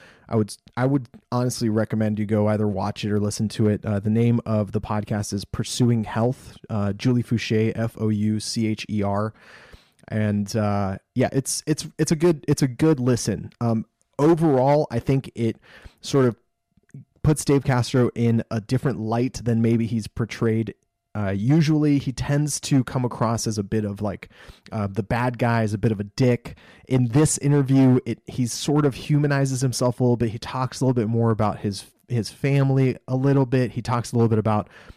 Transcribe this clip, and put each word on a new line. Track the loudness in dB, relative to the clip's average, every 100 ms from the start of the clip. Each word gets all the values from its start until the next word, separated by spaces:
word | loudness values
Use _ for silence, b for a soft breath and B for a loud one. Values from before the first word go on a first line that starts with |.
| B B B
I | -2
would, | -2 -6 _ -2
I | 0
would | 0 -4 -16 _
honestly | -2 -2 -2 0
recommend | 0 0 0 0 -2
you | 0
go | 0 2
either | 2 0
watch | -2 -4 -6 -2
it |
or | -2
listen | -2 -2 -4
to | 0 0
it. | 0 -2
Uh, | -2
the | 0
name | 2 2 2 0
of | -2 -2
the | -4
podcast | -4 -6 -4 -4 -4
is | -6 -6
Pursuing | -8 -6 0 2 2 -2
Health, | -2 -2 -2 -10 -20 -8
uh, | -4 -2
Julie | -2 0 0
Foucher, | 0 -2 0 0 0 -2
F | -6 -2
O | -2
U | 0 0 -2
C | -4 -2 -2
H | -4 -4
E | -4
R. | -2 -2 -4 B B B B B B B -8
And, | -2 0 -2 -2 -2
uh, | -2 -2 -2 -6 -6 -2
yeah, | 0
it's, | 0 -4 -4 -4
it's, | -6 -6 -4
it's | -2
a | 2
good, | 2 2 0
it's | 0
a | 0
good | 2 2 4
listen. | 2 0 0 -4 -6 -4
Um, | -2 0 -4 _ _ 0
overall, | 4 4 4 4 4 4 2
I | -2
think | 0 0 -2 -2
it | -2 -2 B B B B
sort | -2 2 2
of | 0 _ _ _ _ _ -20 -20 _
puts | 0 2 2
Dave | 2
Castro | 2 0 2 2 2 2
in | 2 2 0
a | -6
different | -2 -2 -2 -4
light | -2 -2 -2 -4
than | -2 2
maybe | 2 2 0
he's | -4 -6
portrayed, | -6 -6 -2 0 0 -2 -8 _ _ _
uh, | -6 -4
usually. | -2 2 4 4 2 2 2
He | 0
tends | -4 -2 0 -2 -4
to | 0 0 0
come | -2
across | -4 -2 -2 -2 -2
as | -4
a |
bit | -2 -2
of, | -2 -4
like, | -6 -8 -14 B B B B
uh, | -6 -4
the | -4
bad | -4 -2 -2 0
guy, | 0 0
as | 0
a | 0
bit | -2
of | -2
a | -4
dick. | 0 2 0 -4 B B B -2
In | 0 2
this | 4 2 2
interview, | 2 2 4 6 6 4 2
it, | -6 -8
he | -4 -4
sort | -4 -2 2 2
of | 0
humanizes | 0 0 2 0 0 0
himself | -2 0 -2 2
a |
little | 2 2
bit. | 0
He | -4
talks | -8 -6 -6 0
a | 0
little |
bit | 2 0
more | 2 2
about | 2 0 -2
his, | -4 -6 -10 _ -6
his | -4 -4
family | -4 0 2 2 4 2 0 -4
a | 0
little | 2 2 2
bit. | 0 0
He | -4
talks | -2 -2 0
a | 2
little | 4
bit | 4
about, | 2 0 -2 B B